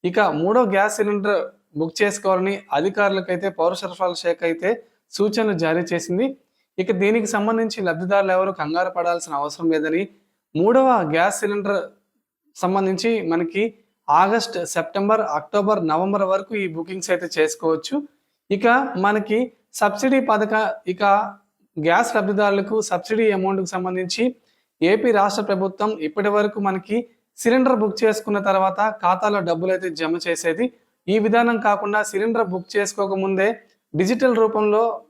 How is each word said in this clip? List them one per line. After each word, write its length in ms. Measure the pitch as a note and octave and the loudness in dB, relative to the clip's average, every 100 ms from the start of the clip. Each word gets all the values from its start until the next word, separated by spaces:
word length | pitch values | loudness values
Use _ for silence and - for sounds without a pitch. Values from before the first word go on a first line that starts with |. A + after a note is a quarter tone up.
| F3+ | 0
ఇక 100 | F3+ G3 D3+ | 2 2 2
మూడో 220 | F3 A#3 A#3 F#3+ | 2 2 2 2
గ్యాస్ 200 | G#3 G#3 | 0 0
సిలిండర్ 420 | G#3 G#3 G3+ G3 - - _ D3 | -2 -2 0 -2 -2 -12 _ -6
బుక్ 120 | E3 - | -6 0
చేసుకోవాలని 560 | G3+ G3+ F#3+ F#3 F#3 G3 - C#3+ | -2 0 0 0 0 -4 -4 -2
అధికారులకైతే 720 | F3+ G3 G3+ G3 F#3 F3+ F#3+ F#3+ | -2 0 0 0 -2 -4 -4 -2
పౌర 140 | E3+ F3+ | -2 -2
సరఫరాల 340 | F#3+ F3+ F#3 E3+ | -10 -4 -4 -2
శాఖ 200 | F3 E3+ E3+ | -4 -2 -2
అయితే 220 | E3 F3 A#3 - _ _ - | -2 -2 -4 -6 _ _ -2
సూచనలు 380 | G#3 G#3+ A3 F3+ D#3+ | 0 0 0 0 0
జారీ 180 | E3 A3+ | 0 0
చేసింది. 360 | E3+ E3 F3+ C4+ C4+ _ _ _ - | -4 -2 -2 -2 -4 _ _ _ -6
ఇక 60 | F#3 F#3 | -2 0
దీనికి 260 | G3 A3+ G#3 G#3+ | 2 2 0 -2
సంబంధించి 500 | G#3 A3+ A3+ A3 F#3 | 0 0 -2 -2 -4
లబ్ధిదారులు 440 | E3 F#3 G3+ G3 F#3 | -2 0 0 2 2
ఎవరు 160 | F#3+ F#3 | 0 -2
కంగారు 320 | D3+ E3 F#3 F3+ | -4 -2 -2 -2
పడాల్సిన 380 | F3 E3+ E3 C#3+ | -2 -2 -4 -6
అవసరం 280 | D3 C#3+ E3 D#3+ | -6 -4 0 0
లేదని, 280 | D#3 D#3+ G3 _ _ _ _ D3+ | 0 -2 -4 _ _ _ _ 0
మూడవ 280 | G3 B3 C4 A#3+ D#3+ | 4 4 4 4 2
గ్యాస్ 260 | D#3+ F#3 G3+ | 2 2 0
సిలిండర్ 360 | G#3 G#3 G3+ G3 - _ _ _ _ _ _ - | -2 -2 -2 -2 -4 _ _ _ _ _ _ -4
సంబంధించి 500 | F3+ F#3+ F#3+ F#3+ A3+ A3+ F3 | 0 2 0 0 0 0 0
మనకి 320 | E3 E3+ F#3+ A3+ - _ _ - | -2 -2 -2 -4 -4 _ _ 0
ఆగస్ట్, 480 | D3 F#3+ A3+ - F#3 E3+ | 4 4 2 -2 -6 -4
సెప్టెంబర్, 480 | - E3 G3 G3+ A3 G#3+ D3 | -4 -4 -2 2 2 0 -4
అక్టోబర్, 420 | D3+ G#3 G3+ G#3 E3 | -2 -2 0 0 0
నవంబర్ 300 | D#3 F#3+ G3+ F#3+ | 0 0 0 0
వరకు 200 | F#3+ G3 G#3+ F#3+ | -2 -2 -6 -4
ఈ 20 | D#3+ | -6
బుకింగ్స్ 340 | E3 F#3 F3 | -8 -8 -2
అయితే 140 | F3+ F3 - | -2 -2 0
చేసుకోవచ్చు. 580 | D#3 D#3 D#3+ D#3+ - C#4 D4 _ _ _ _ G3 | 0 0 -2 -2 -2 -6 -6 _ _ _ _ 0
ఇక 100 | A#3 B3 C4+ F#3 G3 | 4 4 2 0 0
మనకి 320 | G#3 G#3 G#3+ B3 _ _ - | 0 0 -2 -2 _ _ -2
సబ్సిడీ 400 | G#3 G#3 C4 C4+ C4 | 0 2 2 2 2
పథక-, 420 | G#3 G#3+ G#3+ G#3+ G#3+ - | 0 2 0 -2 -4 -8
ఇక 120 | F3+ G3+ G3+ G#3 - _ _ _ - D#3 | 0 4 4 2 -10 _ _ _ -4 2
గ్యాస్ 220 | F3 A#3 A3 | 2 2 0
లబ్ధిదారులకు 600 | G3 G#3 G3+ G3+ G3 A3 G#3 | 0 2 2 2 0 -2 -2
సబ్సిడీ 380 | - - A3 A3 G3 | -4 -2 0 2 2
అమౌంట్‌కు 340 | F#3+ F#3+ F#3 | 0 0 -2
సంబంధించి 500 | F#3 F#3 F#3 F#3 - B3 B3 _ _ _ _ E3 | -4 -4 -4 -6 -2 -2 -2 _ _ _ _ 2
ఏపీ 180 | G#3+ B3 G#3 | 2 2 2
రాష్ట్ర 260 | G3+ G3+ G#3 | 2 0 -2
ప్రభుత్వం 420 | G3 F#3+ F#3+ G#3+ G#3+ D3+ | -2 -2 -2 -4 -2 -6
ఇప్పటి 220 | F3+ G3+ G#3 | -2 0 2
వరకు 220 | G#3 G#3+ G3+ | 0 0 -2
మనకి 300 | F#3+ F#3+ A3 A#3+ _ _ - | -2 -2 -4 -4 _ _ -4
సిలిండర్ 360 | A#3 B3+ B3+ A#3+ | 2 4 4 2
బుక్ 140 | G#3+ G#3+ | 0 2
చేసుకున్న 380 | A3 G#3+ - G3+ G3 | 0 0 -2 -2 2
తర్వాత 320 | G3 F#3+ F#3+ G#3+ G#3+ | 2 2 0 -2 0
ఖాతాలో 360 | F3 F#3 G#3+ G#3 F3 | 0 2 0 0 0
డబ్బులు 220 | E3 F#3 F#3 | -2 0 -2
అయితే 140 | F#3 D#3 | -4 -4
జమ 180 | D#3+ E3+ E3+ | -2 -2 -2
చేసేది. 400 | E3 E3+ D#3+ B3 _ _ _ - | -2 -2 0 -4 _ _ _ 0
ఈ 40 | G#3+ G#3+ | 2 4
విధానం 340 | A#3 A#3 A3+ G#3+ | 4 2 2 0
కాకుండా 340 | G3+ G#3 G#3 G#3 | 0 0 -2 -2
సిలిండర్ 360 | G3 A3 A#3 G#3 | -2 0 0 0
బుక్ 140 | F3+ F3+ G#3 | -4 -4 -4
చేసుకోకముందే 720 | G3+ G3+ G3 G3 F#3+ F#3+ G3+ A3+ _ _ _ D3+ | -2 -2 -4 -2 -2 0 0 -2 _ _ _ -2
డిజిటల్ 360 | F3+ A#3+ C4 A3+ | 0 2 2 4
రూపంలో 420 | A3 G#3+ G#3+ G#3+ A#3 G#3 _ | 2 2 2 2 0 -2 _